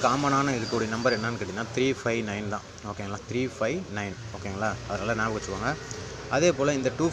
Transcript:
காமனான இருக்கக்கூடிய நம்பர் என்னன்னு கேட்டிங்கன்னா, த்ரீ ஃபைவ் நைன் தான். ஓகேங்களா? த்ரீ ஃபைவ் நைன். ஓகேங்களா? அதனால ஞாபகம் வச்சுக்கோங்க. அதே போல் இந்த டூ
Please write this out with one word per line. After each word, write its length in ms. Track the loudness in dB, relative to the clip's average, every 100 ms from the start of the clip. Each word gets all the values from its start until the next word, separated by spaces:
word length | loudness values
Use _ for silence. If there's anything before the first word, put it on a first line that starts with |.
| 4
காமனான 440 | 4 4 4 4 2
இருக்கக்கூடிய 320 | 0 0 2 2
நம்பர் 200 | 2 2
என்னன்னு 220 | 0 -2
கேட்டிங்கன்னா, 300 | -4 -4 -2 2
த்ரீ 120 | 2 2
ஃபைவ் 180 | 0 0 0
நைன் 200 | -2 -2 -6
தான். 100 | -8 -10 -8
ஓகேங்களா? 280 | -6 -6 -6 -4
த்ரீ 140 | -2 -2 0
ஃபைவ் 220 | 0 -2 -4 -4
நைன். 180 | -4 -6 -10 -8
ஓகேங்களா? 340 | -6 -2 -2 -2 -4
அதனால 260 | -2 0 0
ஞாபகம் 160 | 0 -2
வச்சுக்கோங்க. 340 | -4 -2 -2 -4 -6 -10 -10 -10 -2 4
அதே 160 | 4 4
போல் 200 | 2 2
இந்த 140 | 2 2
டூ 80 | 2